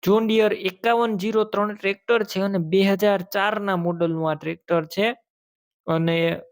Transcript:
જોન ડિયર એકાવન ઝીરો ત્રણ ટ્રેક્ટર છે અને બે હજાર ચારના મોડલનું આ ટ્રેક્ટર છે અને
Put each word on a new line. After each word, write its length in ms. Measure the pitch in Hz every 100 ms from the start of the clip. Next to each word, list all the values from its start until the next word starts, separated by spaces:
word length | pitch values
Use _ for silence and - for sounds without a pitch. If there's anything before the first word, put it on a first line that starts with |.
જોન 200 | - 214
ડિયર 280 | 226 220 214 196
એકાવન 540 | 196 185 226 233 233 208
ઝીરો 240 | 202 220
ત્રણ 320 | 214 208 208 208
ટ્રેક્ટર 440 | 196 196 - 233
છે 160 | 208 190
અને 160 | 196 196
બે 180 | 160 190 196
હજાર 340 | 196 208 196 180
ચારના 480 | 202 196 214 202 185
મોડલનું 500 | 170 170 170 160 160
આ 80 | 151
ટ્રેક્ટર 460 | 160 170 - 170 156
છે 180 | - 214 254 _ _ _ _ _ _ -
અને 320 | 165 165 165 165 170 -